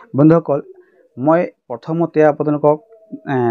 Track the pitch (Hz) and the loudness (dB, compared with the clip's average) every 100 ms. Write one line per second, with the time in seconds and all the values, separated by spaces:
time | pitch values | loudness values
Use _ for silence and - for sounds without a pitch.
0 | - 127 151 165 160 143 - - _ _ | -8 2 4 4 2 -6 -6 -20 _ _
1 | _ - 135 165 180 - _ 117 - 165 | _ -6 -2 0 -2 -10 _ -14 -8 -4
2 | 160 156 151 147 151 147 147 151 - - | -4 2 0 0 -4 0 0 0 -4 -20
3 | _ - - 131 120 | _ -18 -8 -4 -2